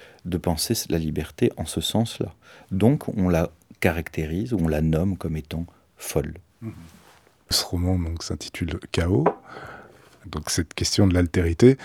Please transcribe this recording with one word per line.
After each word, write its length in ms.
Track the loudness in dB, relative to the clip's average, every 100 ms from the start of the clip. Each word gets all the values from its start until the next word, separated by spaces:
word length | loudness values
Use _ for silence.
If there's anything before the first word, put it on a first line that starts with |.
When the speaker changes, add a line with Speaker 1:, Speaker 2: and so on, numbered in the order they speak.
| -10 -14
Speaker 1:
de 140 | -4 -2
penser 360 | 0 0 0 -2 -2
la 100 | -2
liberté 520 | 0 -4 -6 -2 -2 0
en 100 | -6
ce 140 | -4
sens-là. 520 | -2 0 0 -4 -8 -8 -20 -20 -6
Donc, 380 | 2 4 4 0
on 200 | 0 2
la 220 | 2 0 -4 -20 -2
caractérise, 720 | 0 0 -4 -6 -4 -4 -2
on 140 | 0 0
la 140 | 2
nomme 340 | 2 2 0 -2
comme 200 | -4 -6
étant 300 | -6 -8 -8 -12 _ -18
folle. 380 | -6 -4 -4 -6 -18 _
Speaker 2:
Mhm. 100 | -14 -14 -18 -20 -20 -20 _ _ -4
Ce 140 | -4
roman, 340 | -2 0 0 0
donc, 240 | 0 -4
s'intitule 560 | -6 -8 -8 -6 -6 -6 -6
Chaos. 340 | -2 2 4 2 0 -6 -18 -16 -18 -20 -20 -20 -20 -10
Donc, 220 | -8 -4
cette 260 | -2 -2
question 340 | -2 0 4 4
de 60 |
l'altérité, 600 | 6 2 2 0 6 6 6